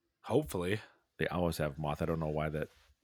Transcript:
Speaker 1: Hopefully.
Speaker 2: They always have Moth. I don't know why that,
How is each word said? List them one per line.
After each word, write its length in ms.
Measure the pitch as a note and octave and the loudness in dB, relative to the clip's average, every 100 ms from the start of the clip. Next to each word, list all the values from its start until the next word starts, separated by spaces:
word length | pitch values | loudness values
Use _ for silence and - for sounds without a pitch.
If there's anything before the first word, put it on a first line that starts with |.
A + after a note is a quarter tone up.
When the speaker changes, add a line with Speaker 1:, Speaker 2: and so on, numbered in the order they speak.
| _ _ | _ _
Speaker 1:
Hopefully. 560 | - B2+ D3+ F2+ F2 A2 - - _ - | 0 0 2 0 0 -2 -4 -20 _ -2
Speaker 2:
They 80 | - | 0
always 300 | F2 F2 D#2+ | 2 2 2
have 200 | D2+ D2 | -2 -2
Moth. 240 | D2 D#2 | -2 0
I 40 | E2 | 0
don't 140 | D#2+ | 0
know 80 | D#2 | 0
why 200 | D2+ D2+ | 0 0
that, 200 | D#2 D2 - - _ | -2 -4 -8 -20 _